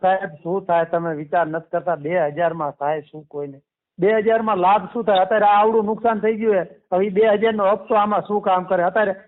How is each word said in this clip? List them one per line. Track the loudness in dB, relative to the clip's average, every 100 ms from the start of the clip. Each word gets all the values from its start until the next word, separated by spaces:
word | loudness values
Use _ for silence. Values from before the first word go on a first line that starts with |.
સાહેબ | 0 0 -4 -10
શું | -6 -6 0
થાય, | 0 0
તમે | -2 -4 -6
વિચાર | -4 -2 -2
નથી | -4 -6
કરતા. | -6 -4 -4
બે | -2 -2 -2
હજારમાં | -2 -2 -2 -6
થાય | -6 -4 -4
શું | -8 -18
કોઈને? | -14 -12 -12 -14 _ _ _ -2
બે | 0
હજારમાં | 2 2 0 0 2
લાભ | 4 2 0
શું | -4
થાય? | 0 2
અત્યારે | 2 2 4
આવડું | 4 4 2 0
નુકસાન | -2 0 0
થઈ | 0 0
ગયું | 0 0 -2
છે, | -10 _
હવે | 0 0
ઈ |
બે | 2 2
હજારનો | 4 2 0 0
હપ્તો | 0 0 0
આમાં | 2 -2
શું | -2 -2
કામ | 0 0
કરે? | 0 0
અત્યારે | 0 0 -2 -4